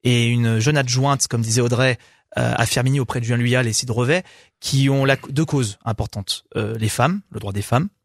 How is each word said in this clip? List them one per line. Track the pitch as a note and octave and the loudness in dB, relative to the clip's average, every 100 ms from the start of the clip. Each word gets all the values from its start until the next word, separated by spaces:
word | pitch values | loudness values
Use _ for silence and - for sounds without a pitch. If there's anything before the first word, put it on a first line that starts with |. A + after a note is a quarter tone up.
| B2+ | 2
et | A#2+ A#2 | 2 2
une | A#2+ A#2 A2+ | 2 2 2
jeune | A#2+ D3+ | 2 0
adjointe, | B2+ B2+ C#3 C#3 - | 0 0 2 0 0
comme | A#2 | -2
disait | A2+ A#2 | 0 0
Audrey, | A#2+ A#2+ C3 A#2+ - _ _ - | 2 2 2 0 -8 _ _ -2
euh, | A#2+ A#2+ | -2 0
à | A#2 | 0
Firminy | - C3 C#3 | 0 0 0
auprès | B2 B2+ | 0 -4
de | A#2 | -2
Julien | A#2+ | 0
Luyal | A#2+ B2 A#2+ | 2 2 0
et | |
Cyd | A2 B2 | -2 -2
Revet, | A#2 B2 F3 - - _ _ | -2 0 0 -2 -20 _ _
qui | - C3+ C3+ | -2 2 2
ont | C3+ | 2
la, | C3+ C3+ - | 2 0 -2
deux | C3+ D#3 | -2 0
causes | C#3+ A2+ G2+ | 0 -2 -4
importantes. | A#2 G#2+ G#2 G#2 F#2+ - _ - | -6 -4 -4 -6 -8 -8 _ -6
Euh, | G#2+ A2+ | -4 -2
les | A2 | -2
femmes, | - B2+ G3 - | 0 0 0 -8
le | G#2+ | -10
droit | G2 | -6
des | G2 | -6
femmes | - A#2+ G3 _ | 0 0 0 _